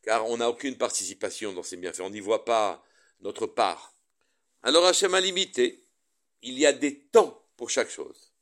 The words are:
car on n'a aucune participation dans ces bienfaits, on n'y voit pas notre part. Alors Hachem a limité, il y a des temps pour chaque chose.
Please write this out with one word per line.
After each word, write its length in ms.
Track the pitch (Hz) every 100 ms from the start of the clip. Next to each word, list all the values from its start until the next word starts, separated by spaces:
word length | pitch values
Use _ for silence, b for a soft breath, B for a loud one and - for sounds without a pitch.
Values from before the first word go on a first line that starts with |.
car 260 | 110 110 113
on 60 | 117
n'a 140 | 120
aucune 280 | 120 139 120
participation 760 | 120 - 90 98 101 - 107
dans 100 | 90
ces 140 | 85 90
bienfaits, 240 | 90 85
on 80 | 92
n'y 100 | 104
voit 240 | 98 110
pas 400 | - 113 104 85 b b b _
notre 260 | 95 - 110
part. 460 | - 101 82 - _ _ _ _ _ _ _
Alors 220 | 113 156 180
Hachem 280 | 175 190
a 80 | 185
limité, 600 | 190 185 190 - 120 - _ _ _ _ _ _
il 180 | 123 127
y 60 | 147
a 80 |
des 260 | 139 143 139
temps 420 | _ 226 165 - _ _
pour 140 | 117
chaque 200 | - 113
chose. 440 | - 67 - _ _